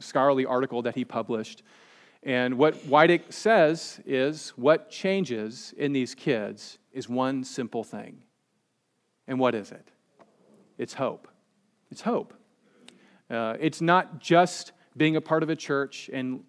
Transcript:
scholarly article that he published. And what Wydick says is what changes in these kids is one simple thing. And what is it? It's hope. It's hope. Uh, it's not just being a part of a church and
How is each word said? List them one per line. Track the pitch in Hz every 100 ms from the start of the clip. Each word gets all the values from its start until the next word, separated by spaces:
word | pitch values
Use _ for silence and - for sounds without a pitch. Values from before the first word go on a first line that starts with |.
scholarly | - 139 139 135 131
article | 127 127 120
that | 120
he | 127
published. | 120 117 110 110 110 - _ _ _ - _ _
And | 139 123 123 127
what | 151 - 156
Wydick | 147 165 170 -
says | - 214 220 156 165 - - -
is | 131 139 156 - -
what | 127 165 -
changes | - 190 196 147 113 110 123 - -
in | 143
these | 139 123
kids | - - 113 101 104 - - _
is | 131 117
one | 123 131 135
simple | 127 - 120 120
thing. | 107 107 113 - _ _ _ _ _ _ _ _ _ _ -
And | 131
what | 123
is | 113 95
it? | 113 _ _ _ _ _ _ _ _ _ -
It's | 117
hope. | - 127 90 - _ _ _ _ _ -
It's | -
hope. | 220 233 - - _ _ _ _ - - _ _ -
Uh, | 117 113 113
it's | 156 -
not | 165 185 - 147
just | - 170 180 - - _ _ 131
being | 156 156
a |
part | 151 160
of | 156
a | 143
church | - 139 139 - -
and | 131 127 127